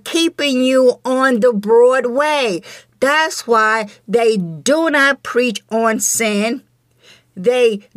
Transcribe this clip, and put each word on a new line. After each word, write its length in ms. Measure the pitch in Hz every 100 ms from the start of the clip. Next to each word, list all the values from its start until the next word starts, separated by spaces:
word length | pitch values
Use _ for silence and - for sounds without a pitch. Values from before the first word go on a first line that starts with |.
keeping 580 | - 330 330 - 285 254
you 380 | 254 262 254 -
on 360 | 247 262 262 240
the 120 | 247
broad 540 | 208 208 233 247 262 247
way. 560 | 247 302 294 240 170 - - _ -
That's 460 | 269 302 320 - -
why 420 | 226 214 220 208 - -
they 300 | 226 226 214
do 540 | 170 160 - 311 330
not 320 | 285 277 277
preach 400 | - 233 247 202 -
on 300 | 220 226 220
sin. 600 | - - 220 202 220 240 - _ _ _ _ _ _
They 540 | - 185 247 233 202 -